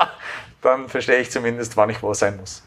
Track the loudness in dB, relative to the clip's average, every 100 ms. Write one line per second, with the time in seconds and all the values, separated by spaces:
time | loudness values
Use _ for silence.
0 | 4 -2 -14 -14 -16 -2 2 2 0 -4
1 | 4 4 2 -2 -2 -2 -2 2 2 2
2 | -4 0 0 -2 -12 -16